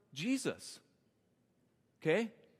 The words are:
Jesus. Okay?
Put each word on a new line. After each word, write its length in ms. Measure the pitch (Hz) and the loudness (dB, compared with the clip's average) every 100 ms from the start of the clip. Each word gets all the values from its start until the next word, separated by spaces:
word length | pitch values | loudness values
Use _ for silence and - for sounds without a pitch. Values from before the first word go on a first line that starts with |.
| _ | _
Jesus. 640 | 135 220 262 143 - - - - _ _ _ _ _ _ _ _ _ _ _ | -6 -2 0 -2 -4 -8 -16 -20 _ _ _ _ _ _ _ _ _ _ _
Okay? 280 | 156 190 226 - - | 2 4 2 -6 -20